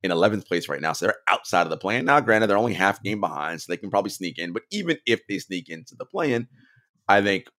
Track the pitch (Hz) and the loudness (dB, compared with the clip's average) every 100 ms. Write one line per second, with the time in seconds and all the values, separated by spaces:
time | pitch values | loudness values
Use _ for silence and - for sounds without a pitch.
0 | 92 85 101 104 - 87 76 71 80 78 | 0 4 4 2 -2 -4 -4 -4 -4 0
1 | 92 - - 104 - 90 82 78 95 117 | -2 0 -2 -2 0 0 0 -2 -2 -2
2 | - 143 113 110 110 101 117 90 98 - | 2 2 4 2 4 2 2 2 0 0
3 | 98 107 90 73 78 82 - 87 98 101 | -6 -4 -4 -4 -6 -8 -8 -8 0 0
4 | 101 - 90 - 87 87 _ 208 170 - | 0 -6 -8 -6 -8 -8 _ -6 -4 -2
5 | - 113 - 98 - 92 82 82 - _ | 0 -2 -2 -8 -6 -10 -10 -16 -16 _
6 | - 185 156 117 127 _ _ _ _ _ | -10 -4 0 -2 -4 _ _ _ _ _
7 | - 101 101 98 - | 4 4 4 -2 -4